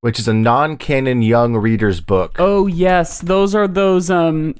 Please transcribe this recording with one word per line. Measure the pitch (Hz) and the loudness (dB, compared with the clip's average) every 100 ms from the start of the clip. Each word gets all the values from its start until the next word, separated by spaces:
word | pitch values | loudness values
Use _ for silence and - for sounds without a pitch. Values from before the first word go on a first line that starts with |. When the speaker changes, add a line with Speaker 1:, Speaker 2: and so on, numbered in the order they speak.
Speaker 1:
which | 120 113 | -4 -4
is | 110 | -2
a | |
non-canon | 110 113 123 151 151 - 139 131 123 | 2 2 2 0 -4 -2 -2 0 0
young | 110 117 120 113 | 2 2 2 0
reader's | 110 110 107 85 | 0 0 0 -2
book. | - 95 90 - | 0 0 0 0
Speaker 2:
Oh, | 185 202 196 | 0 2 0
yes. | 170 180 180 170 - | 0 0 2 0 -6
Those | 175 190 196 | -2 0 2
are | 208 202 | 0 -2
those, | 180 196 185 175 | 0 2 0 0
um, | 180 165 156 156 139 | 0 0 0 -4 -6